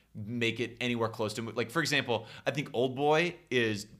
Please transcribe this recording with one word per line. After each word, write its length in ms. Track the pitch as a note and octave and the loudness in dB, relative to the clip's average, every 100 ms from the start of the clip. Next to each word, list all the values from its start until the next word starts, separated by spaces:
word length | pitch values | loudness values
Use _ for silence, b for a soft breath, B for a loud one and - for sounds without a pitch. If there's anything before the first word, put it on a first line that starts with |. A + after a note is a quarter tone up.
| B A2 | B -12
make 440 | G#2 A#2+ A#2 A2+ | -6 0 0 0
it 180 | A#2 A2+ | -4 -2
anywhere 260 | B2 A#2+ A2 | -2 0 0
close 240 | A2 G#2+ G#2+ | 0 -4 -2
to, 60 | A2+ | -6
like, 180 | B2 A#2 | -2 -2
for 100 | E3 | 0
example, 440 | C#3+ C#3+ B2 A2 B B - | 0 0 2 -2 B B -4
I 40 | |
think 180 | C#3 C3 | -2 -4
Old 220 | A2+ C3 B2 | 0 0 2
Boy 400 | D3 D#3 F3 - - | 4 4 2 -4 -2
is 360 | B2 A2+ G#2 - - | 2 2 0 -6 -12